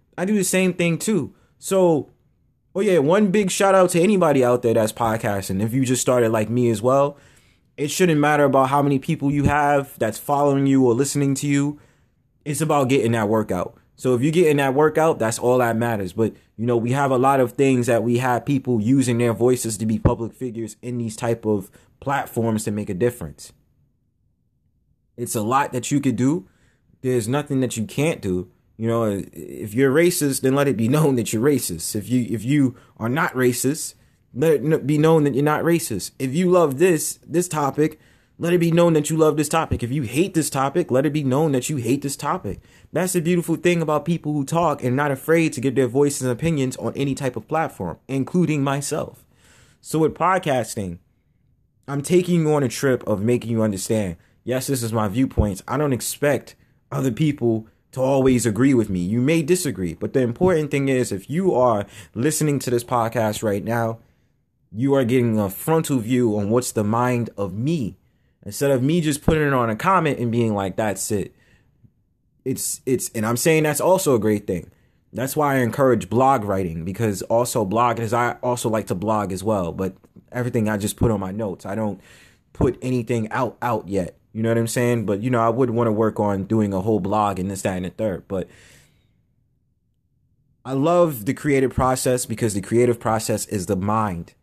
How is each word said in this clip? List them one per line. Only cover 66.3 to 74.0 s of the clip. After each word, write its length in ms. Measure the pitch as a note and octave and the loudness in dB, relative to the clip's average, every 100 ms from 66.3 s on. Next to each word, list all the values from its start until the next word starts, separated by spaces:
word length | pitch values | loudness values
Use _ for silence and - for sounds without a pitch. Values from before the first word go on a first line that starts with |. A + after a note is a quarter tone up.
| G#2 | 0
on 120 | G2+ | 0
what's 240 | A#2+ B2 | 0 0
the 100 | A2+ | -2
mind 460 | G#2 A#2 B2 A#2+ A2 - | 0 0 0 -2 -4 -6
of 160 | G2+ | -8
me. 420 | F#2+ C3+ E3+ G2 F2+ _ _ _ _ - | -4 -4 -2 -4 -10 _ _ _ _ -12
Instead 240 | - C#3+ | -4 0
of 140 | C3+ | 2
me 160 | C3+ F3 | 2 0
just 240 | D#3 C#3 | 0 -2
putting 240 | - D#3 D3 | 0 2 2
it 60 | |
on 160 | C3 A#2 | 2 0
a 80 | A2 | 0
comment 420 | F3 F#3+ D#3+ C3 | 2 2 2 0
and 100 | A#2+ | 0
being 240 | A#2 A2+ | 0 0
like, 220 | G2+ G2 F#2 | 0 -2 -2
"That's 340 | A2 F#2+ - | -4 -2 -4
it." 240 | G#2 E2+ _ _ _ _ _ _ _ _ _ _ _ | -4 -4 _ _ _ _ _ _ _ _ _ _ _
It's, 380 | C3 - - - - | -8 -6 -6 -6 -2
it's, 240 | B2+ - A2+ | -2 -2 -4
and 100 | G#2+ | -2
I'm 120 | A#2+ | 0
saying 260 | E3+ D#3+ | 2 2
that's 160 | D3+ D3 | 2 0
also 340 | D#3 F#3 | 2 2